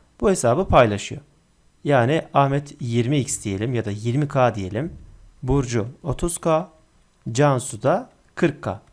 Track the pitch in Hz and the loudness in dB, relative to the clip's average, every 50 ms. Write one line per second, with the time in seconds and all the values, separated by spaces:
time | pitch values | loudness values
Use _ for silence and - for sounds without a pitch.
0 | _ _ _ - 240 214 190 - - 120 120 156 190 - - 156 127 110 104 98 | _ _ _ -2 0 0 2 2 2 2 2 2 2 4 6 6 6 6 4 -2
1 | - - - - - _ _ _ _ _ _ _ _ _ _ _ - 151 143 131 | -6 -8 -12 -12 -14 _ _ _ _ _ _ _ _ _ _ _ -2 2 2 4
2 | 117 120 151 160 - - - 139 139 135 139 143 143 143 - - - 120 117 120 | 4 4 2 0 -2 0 2 2 2 2 2 -2 -4 -6 -10 -10 -6 -2 0 0
3 | 117 120 151 147 120 - - - - 110 98 95 107 120 127 117 110 107 101 104 | 0 2 0 0 0 -2 -4 -6 -4 -4 -4 -2 -2 -2 -2 -2 -4 -4 -6 -6
4 | 107 117 117 139 151 143 143 135 127 120 104 104 95 92 90 107 143 175 - - | -4 -2 -2 -2 -2 0 0 2 2 2 2 0 -4 -6 -4 -6 -6 -6 -8 -12
5 | - - - - - - - _ - 123 131 143 135 120 120 117 101 120 139 - | -18 -20 -20 -20 -20 -20 -20 _ -4 0 0 0 0 0 -2 -2 -2 -4 -6 -10
6 | - 165 127 - - 175 - - - 170 160 156 180 - - _ _ _ _ _ | -6 -6 -6 -4 -4 -4 -4 -2 0 0 0 0 0 -4 -10 _ _ _ _ _
7 | _ _ _ _ - - 117 117 143 147 139 123 113 - - 104 - 131 165 208 | _ _ _ _ -12 -6 0 2 2 4 2 2 -2 -6 -8 -4 0 0 0 0
8 | 254 - _ _ _ _ _ - - 165 147 - - 113 92 98 - _ | -2 -6 _ _ _ _ _ 0 0 0 0 -2 -8 -8 -8 -8 -12 _